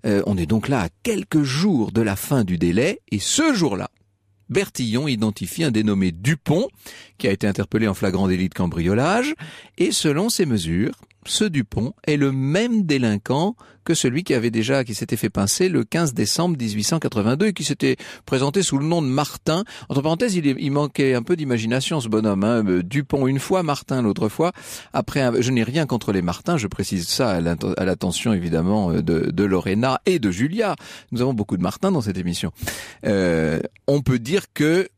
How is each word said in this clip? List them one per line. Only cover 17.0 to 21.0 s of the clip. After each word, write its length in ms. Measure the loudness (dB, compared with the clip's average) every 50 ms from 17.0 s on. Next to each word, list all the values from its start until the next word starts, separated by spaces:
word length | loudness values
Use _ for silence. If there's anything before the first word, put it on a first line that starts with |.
quatre-vingt-deux 480 | -2 -2 -2 0 2 2 2 2 2 0
et 40 |
qui 120 | 0 -2 -4
s'était 320 | -4 -2 0 2 0 0 0 -4 -18 -18 -20 _
présenté 380 | -2 0 0 0 2 0 0
sous 160 | 0 2 0 0
le 80 | 0
nom 160 | 0 0 0
de 60 | 0 0
Martin. 560 | 0 0 -2 -2 -6 -6 _ 0 0 0 -2 -4 -10 -18 -10 -2
Entre 100 | -2 0
parenthèses, 360 | 2 2 0 2 0 0 0
il 100 | 2 2
est, 100 | 2 0 0
il 120 | -2 0
manquait 440 | 0 0 0 0 _ 0